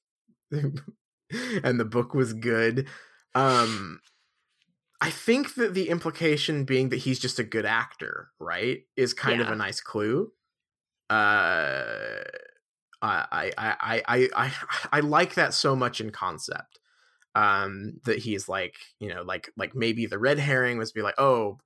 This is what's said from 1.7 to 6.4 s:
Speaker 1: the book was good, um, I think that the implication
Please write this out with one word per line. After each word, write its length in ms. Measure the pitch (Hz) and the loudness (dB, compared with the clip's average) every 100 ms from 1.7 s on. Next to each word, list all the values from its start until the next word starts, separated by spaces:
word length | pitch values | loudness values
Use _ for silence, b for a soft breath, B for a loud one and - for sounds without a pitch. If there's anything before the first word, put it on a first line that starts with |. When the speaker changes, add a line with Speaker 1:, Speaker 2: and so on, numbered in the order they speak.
| 123 | 0
Speaker 1:
the 60 | 113 | 0
book 280 | 120 120 | 0 0
was 200 | 143 127 | 2 0
good, 540 | 110 117 113 113 120 135 B B B B 123 | 0 0 2 2 2 -2 B B B B 2
um, 640 | 135 127 117 107 98 - _ _ _ _ _ _ _ _ _ - | 4 6 4 0 -8 -12 _ _ _ _ _ _ _ _ _ -4
I 100 | 160 | -2
think 440 | - - 247 285 - | 0 2 2 2 0
that 180 | 226 | 0
the 140 | 185 180 | 0 0
implication 760 | 170 165 - 165 147 | 0 -2 0 2 2